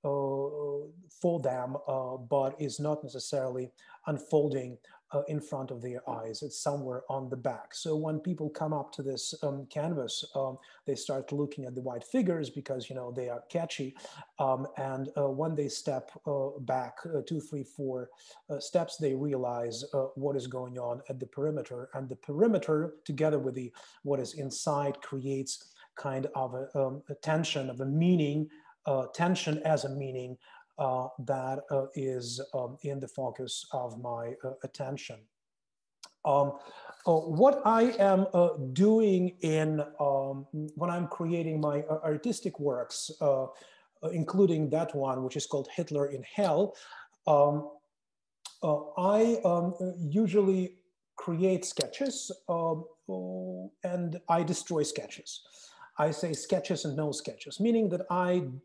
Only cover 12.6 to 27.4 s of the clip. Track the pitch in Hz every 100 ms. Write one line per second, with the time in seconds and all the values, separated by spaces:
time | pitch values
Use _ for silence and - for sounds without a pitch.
12.6 | 135 131 117 131 123 123 123 120 - 170
13.6 | 165 - 135 - - - - - 135 131
14.6 | 135 - 135 131 135 156 139 135 160 151
15.6 | 139 - - 131 - - - 143 135 143
16.6 | 123 131 123 - 170 151 - 160 - 147
17.6 | 131 - 135 127 123 - - - _ 143
18.6 | - 180 165 - 151 135 147 135 123 120
19.6 | 117 113 135 139 135 - 139 139 127 127
20.6 | 127 123 120 120 - 131 127 - 151 151
21.6 | - 123 131 135 135 127 - 147 233 202
22.6 | - 156 165 - - 143 156 151 131 127
23.6 | 123 - - - 143 139 147 156 135 -
24.6 | - 143 143 139 - 135 131 135 135 -
25.6 | - _ - - 139 135 131 135 127 127
26.6 | 135 143 135 139 - 139 156 156